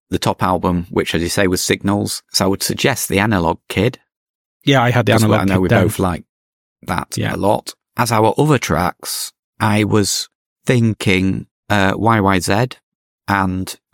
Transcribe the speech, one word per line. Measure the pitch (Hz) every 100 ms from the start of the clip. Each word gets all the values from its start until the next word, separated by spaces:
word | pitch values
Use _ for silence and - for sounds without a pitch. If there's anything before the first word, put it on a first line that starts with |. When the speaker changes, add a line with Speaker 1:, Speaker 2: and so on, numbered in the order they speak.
| _
Speaker 1:
the | 92
top | 113 98
album, | 95 90 90 90 87
which, | - 80
as | 82
you | 85
say, | - 95
was | 90
Signals. | - 98 101 101 107 - -
So | -
I | 95
would | 98
suggest | - - 139 123 -
the | 95
Analog | 107 98 82 87 -
Kid. | - 110 - _ _ _ _ _ _
Speaker 2:
Yeah, | - 135
I | 120
had | 117 113
the |
Speaker 1:
'Cause | 110
Speaker 2:
Analog | 107 107
Speaker 1:
I |
know | 98
Speaker 2:
Kid | 92
Speaker 1:
we | 92
Speaker 2:
down. | 104
Speaker 1:
both | 92 -
like | 95 82 - _ _ _ _ _
that | - 90 - -
Speaker 2:
Yeah. | 107
Speaker 1:
a | 90
lot. | 95 117 - - _ -
As | 117
our | 110 110 -
other | 147 139
tracks, | - 80 87 - - - - - _ -
I | 110 107
was | 101 107 98 - - _ _ _
thinking, | - 127 113 104 - 92 95 113 - _ -
uh, | 104 95 101
Y | 104 113
Y | 98 95
Z | 87 101 127 - _ _ _ _ -
and | 101 95 92 92 - _